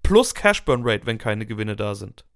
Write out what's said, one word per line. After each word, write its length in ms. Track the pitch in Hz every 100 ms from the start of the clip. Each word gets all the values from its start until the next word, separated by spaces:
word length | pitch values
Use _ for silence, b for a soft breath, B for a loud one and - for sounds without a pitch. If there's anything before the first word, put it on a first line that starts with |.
Plus 320 | - 208 254
Cash 320 | - 202 107 -
Burn 160 | 123
Rate, 220 | 120 104 117
wenn 140 | 113
keine 260 | 117 107 110
Gewinne 300 | 107 107 101
da 180 | 107
sind. 320 | 101 104 - -